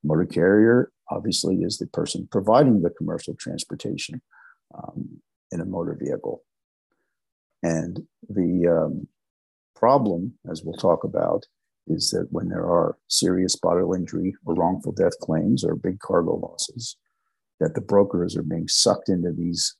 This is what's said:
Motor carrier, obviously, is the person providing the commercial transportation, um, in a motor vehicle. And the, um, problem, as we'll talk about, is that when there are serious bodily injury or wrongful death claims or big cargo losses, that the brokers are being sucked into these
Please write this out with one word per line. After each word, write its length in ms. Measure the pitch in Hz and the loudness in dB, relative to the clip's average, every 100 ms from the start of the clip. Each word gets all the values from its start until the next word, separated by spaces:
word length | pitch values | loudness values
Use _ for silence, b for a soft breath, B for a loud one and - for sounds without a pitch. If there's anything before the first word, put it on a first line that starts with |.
Motor 240 | 76 78 90 | 2 0 0
carrier, 640 | - 90 104 113 120 135 _ - | 2 4 6 6 6 2 _ -10
obviously, 480 | - 107 - - 92 | -6 -4 -2 0 0
is 160 | 90 - | -2 -4
the 80 | - | -6
person 420 | - 82 - - | -6 -4 -6 -4
providing 520 | 107 98 117 143 107 | -2 4 6 6 4
the 80 | 85 | 2
commercial 440 | - 82 82 - | -2 -6 -6 -8
transportation, 880 | 82 - 85 - - - - - 123 _ b b b _ | -10 -10 -10 -10 -8 -8 -8 -8 -12 _ b b b _
um, 460 | - - - - - _ _ _ | -16 -14 -10 -12 -14 _ _ _
in 80 | 87 | -8
a 40 | |
motor 320 | 85 92 85 80 | -6 -4 -6 -6
vehicle. 440 | 67 - - 53 _ _ _ _ _ _ _ _ _ _ _ _ | -4 -4 -6 -10 _ _ _ _ _ _ _ _ _ _ _ _
And 440 | 85 82 85 92 - _ - | -2 -2 -4 -8 -14 _ -8
the, 380 | 98 87 90 87 | -2 0 2 2
um, 400 | 82 78 - - _ _ _ _ _ _ | 2 0 -4 -10 _ _ _ _ _ _
problem, 600 | _ 113 139 110 85 95 - - | _ 4 4 2 -2 -6 -8 -12
as 120 | 80 | -10
we'll 100 | 85 | -10
talk 300 | - 92 82 | -2 2 2
about, 420 | 92 - 50 - - _ _ _ - | 0 -2 0 -2 -6 _ _ _ -4
is 240 | 80 - | -2 0
that 160 | 90 90 | -2 -4
when 160 | - - | -4 -4
there 180 | 90 85 | -4 2
are 320 | 87 - - _ | 2 2 -2 _
serious 480 | - 90 92 92 | 0 2 2 0
bodily 460 | - 90 87 87 92 | 0 2 2 2 -2
injury 340 | 85 78 90 98 | -2 -2 -4 -4
or 100 | - | -4
wrongful 380 | 87 92 92 - | 0 0 0 -6
death 240 | 98 113 - | 0 0 0
claims 440 | - 80 87 127 | -2 0 2 2
or 120 | - 82 | 0 -2
big 240 | - 92 | -4 -6
cargo 340 | - 85 82 | 0 0 2
losses, 600 | - - - - 120 117 - _ _ _ _ _ _ | -2 -6 -8 -10 -10 -14 -14 _ _ _ _ _ _
that 160 | 80 - | -2 -2
the 40 | |
brokers 560 | - 98 101 90 87 82 | 2 4 4 2 -2 -2
are 60 | |
being 240 | 80 85 78 | -4 -4 -2
sucked 420 | - - - - | 2 2 2 0
into 220 | 90 87 | 0 0
these 460 | 80 85 85 - - | -2 -4 -2 -4 -6